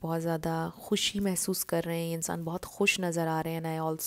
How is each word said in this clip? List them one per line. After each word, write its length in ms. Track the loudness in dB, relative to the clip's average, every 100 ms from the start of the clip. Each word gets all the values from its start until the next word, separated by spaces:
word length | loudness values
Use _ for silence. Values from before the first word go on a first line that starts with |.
बहुत 200 | -2 0
ज़्यादा 520 | 0 0 0 0 -2 -4
खुशी 420 | 0 2 2 2
महसूस 440 | 0 2 0 0
कर 200 | 2 0
रहे 160 | 2 0
हैं, 80 | 0
ये 60 |
इंसान 300 | -2 -2 -2
बहुत 220 | -2 -4 -6
खुश 340 | 0 2 4
नज़र 280 | 2 2 2
आ 140 | 2
रहे 120 | 0
हैं। 80 | -2
And 400 | -2 -2 -2
I 20 | -2